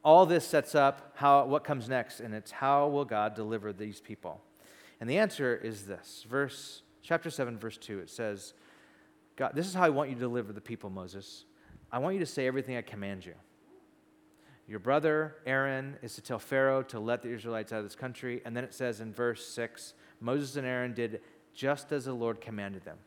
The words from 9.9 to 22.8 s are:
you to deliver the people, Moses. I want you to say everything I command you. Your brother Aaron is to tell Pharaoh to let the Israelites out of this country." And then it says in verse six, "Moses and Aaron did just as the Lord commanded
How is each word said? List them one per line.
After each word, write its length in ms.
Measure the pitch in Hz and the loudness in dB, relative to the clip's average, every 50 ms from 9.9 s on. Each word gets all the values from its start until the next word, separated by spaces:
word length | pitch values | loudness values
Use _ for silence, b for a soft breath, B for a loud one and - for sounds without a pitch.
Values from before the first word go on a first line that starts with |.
| 143 139 151 135 | 6 4 0 -2
you 60 | 131 | -2
to 60 | 120 | -4
deliver 320 | 127 120 120 123 110 101 104 | -4 -2 -2 -2 -4 -4 -10
the 80 | 104 | -12
people, 280 | - - 117 110 - 101 | -10 -10 -10 -10 -8 -10
Moses. 560 | 95 95 92 90 92 98 98 - - - - _ B B B B B B B - | -10 -10 -10 -10 -12 -14 -14 -16 -18 -20 -20 _ B B B B B B B -6
I 80 | - 123 | -4 -2
want 160 | 135 175 190 | -2 0 0
you 40 | 196 | -2
to 60 | 170 | -4
say 220 | - - 143 131 | -4 -2 0 0
everything 300 | 131 127 139 131 127 127 | 0 0 0 -4 -4 -6
I 40 | 120 | -6
command 440 | 110 - - 104 98 98 98 92 87 | -6 -8 -10 -8 -8 -8 -8 -10 -12
you. 80 | 90 - - - _ _ _ _ - - - _ _ _ _ _ _ _ _ _ _ _ b b b b b b | -16 -18 -18 -20 _ _ _ _ -20 -20 -20 _ _ _ _ _ _ _ _ _ _ _ b b b b b b
Your 120 | - 107 104 | -12 -12 -4
brother 560 | 92 123 139 151 151 160 151 156 156 156 147 - - | 0 2 2 4 4 4 2 2 0 -2 -6 -10 -2
Aaron 520 | 127 135 135 135 139 135 135 135 139 139 - | 0 2 2 2 0 -2 -4 -6 -8 -12 -12
is 140 | - 113 - | -14 -14 -14
to 60 | - | -14
tell 180 | - - 127 107 | -8 -6 -6 -6
Pharaoh 420 | - - 135 135 135 135 135 135 127 | -4 -2 2 4 4 4 4 2 0
to 160 | - - 113 | -2 -8 -6
let 220 | 107 113 120 120 | -2 -2 -2 -2
the 80 | - 120 | -4 -8
Israelites 420 | 123 113 104 117 113 110 107 - | -8 -8 -6 -6 -6 -6 -6 -4
out 80 | 113 110 | -6 -6
of 60 | 104 | -6
this 100 | 101 - | -8 -10
country." 460 | - 135 127 117 - - 123 120 123 - | -8 -10 -10 -8 -8 -8 -6 -6 -6 -8
And 100 | 120 113 | -6 -6
then 80 | 123 131 | -6 -6
it 100 | 123 - | -6 -6
says 280 | - 131 123 113 104 | -4 -2 -2 -2 -4
in 120 | 113 113 101 | -8 -10 -4
verse 340 | - 123 120 113 107 - | -2 0 0 0 -2 -8
six, 460 | - - 120 117 113 - - - - - B B B B B | -10 -6 -6 -6 -6 -8 -14 -18 -18 -18 B B B B B
"Moses 360 | 113 120 131 147 143 131 127 | -4 -2 0 0 -2 -2 -6
and 100 | 143 131 | -4 -4
Aaron 280 | 127 127 123 123 123 113 | -2 -2 -2 -2 -4 -2
did 280 | 117 117 110 110 113 B B B B B B _ | -4 -4 -4 -4 -10 B B B B B B _
just 380 | - 135 135 143 139 - - | -2 0 0 0 0 -2 -4
as 140 | 151 143 123 | -4 -4 -2
the 80 | 135 127 | -4 -4
Lord 280 | 120 117 117 113 - | -2 -2 -2 -2 -4
commanded 440 | - 117 110 104 101 98 98 95 | -8 -10 -8 -6 -6 -6 -8 -10